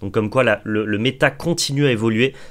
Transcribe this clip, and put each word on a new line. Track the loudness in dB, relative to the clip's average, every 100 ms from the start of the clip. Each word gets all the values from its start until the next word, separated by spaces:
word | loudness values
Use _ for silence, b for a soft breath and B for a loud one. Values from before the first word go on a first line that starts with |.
Donc | -4
comme | -2 0
quoi | 2
la, | 2 2 0
le, | -2 -2
le | 0
méta | -2 0 0
continue | 0 -2 -2 -2 0 2
à |
évoluer, | 2 2 2 0 B B